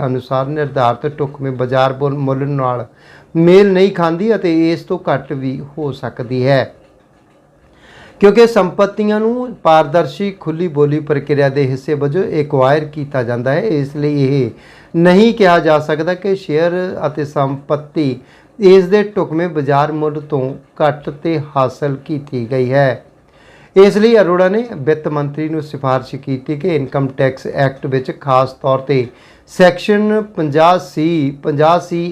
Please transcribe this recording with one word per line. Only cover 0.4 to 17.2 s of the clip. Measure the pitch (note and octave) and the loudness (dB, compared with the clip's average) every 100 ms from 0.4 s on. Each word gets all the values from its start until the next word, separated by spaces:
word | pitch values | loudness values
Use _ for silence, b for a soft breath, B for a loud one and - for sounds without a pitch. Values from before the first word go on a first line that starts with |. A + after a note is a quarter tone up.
| C3+ | -4
ਨਿਰਧਾਰਤ | D3+ C#3+ C#3 A#2+ A#2 D3+ | -4 -4 0 0 0 -6
ਢੁਕਵੇਂ | D3 C#3+ C#3+ C3+ | -6 -8 -6 -8
ਬਾਜ਼ਾਰ | B2+ B2+ C3 C3 | -6 -2 0 0
ਬੋਲ-, | C3 C#3+ C#3 | 0 -4 -2
ਮੁੱਲ | C3+ C3+ C#3+ | -4 -4 -4
ਨਾਲ | C#3+ B2+ B2 A2+ b b b b D#3+ | -2 -2 -4 -8 b b b b 0
ਮੇਲ | E3+ F#3 G3+ | 6 6 6
ਨਹੀਂ | F#3 G3 | 4 2
ਖਾਂਦੀ | G3 E3 E3+ A3 G3+ | 2 -2 -2 -2 0
ਅਤੇ | F#3 E3 E3 | 0 0 0
ਇਸ | E3 | -2
ਤੋਂ | - F#3 - | -4 -6 -2
ਘੱਟ | C#3 C#3 | -4 -4
ਵੀ | C#3 C3 C#3 C#3+ - | -8 -6 -8 -10 -10
ਹੋ | D3 | -8
ਸਕਦੀ | C3 B2+ - A#2+ B2+ C3 | -8 -10 -10 -6 -2 2
ਹੈ, | C3+ A2 - _ _ _ _ _ _ _ _ _ B B B B - | 2 0 -8 _ _ _ _ _ _ _ _ _ B B B B 2
ਕਿਉਂਕਿ | G3+ G3+ A3+ | 4 6 6
ਸੰਪਤੀਆਂ | A3+ F3+ D3 G3+ G3+ G#3 G#3+ | 4 0 0 -2 0 -2 0
ਨੂੰ | A3 B3 B3+ G3 | 0 -2 -6 -4
ਪਾਰਦਰਸ਼ੀ | D#3+ D#3+ D3 E3+ D3+ - G3+ G3 | 2 4 4 0 0 -4 -8 -6
ਖੁੱਲ੍ਹੀ | D#3+ D#3 F3+ | -8 -6 -4
ਬੋਲੀ | C#3+ D3 D3+ | 0 0 0
ਪ੍ਰਕਿਰਿਆ | D3 C#3+ C#3 C#3+ C#3 | -2 -4 -2 0 0
ਦੇ | C3+ C3 | 0 -2
ਹਿੱਸੇ | C3 - | -2 -4
ਵਜੋਂ | D3 C#3+ E3+ A3 | -4 -2 -2 -2
ਐਕਵਾਇਰ | D#3+ D3 C#3 C3 D#3 D3+ | -2 -2 2 4 2 0
ਕੀਤਾ | D#3 C#3+ C3+ | -8 -6 -6
ਜਾਂਦਾ | A#2 A#2+ B2 | -4 -4 -2
ਹੈ। | D3+ | -2
ਇਸ | A3 D3 C#3 D3 | 0 -2 -4 -4
ਲਈ | D3 D3 | -2 0
ਇਹ | C3+ C#3+ A#2 - B B B E3 | 0 0 -2 -6 B B B 2
ਨਹੀਂ | E3+ F#3 A3+ | 4 6 4
ਕਿਹਾ | A3+ F#3+ E3+ | 4 4 4
ਜਾ | D#3 D3+ | 4 2
ਸਕਦਾ | D3 D#3 D#3+ F3+ | 2 -2 -2 -4
ਕਿ | G3+ F#3+ | -4 -4
ਸ਼ੇਅਰ | - D3+ F3 F3+ F#3 G3 D3 | -2 -2 0 -2 -6 -6 -6
ਅਤੇ | D3 | -6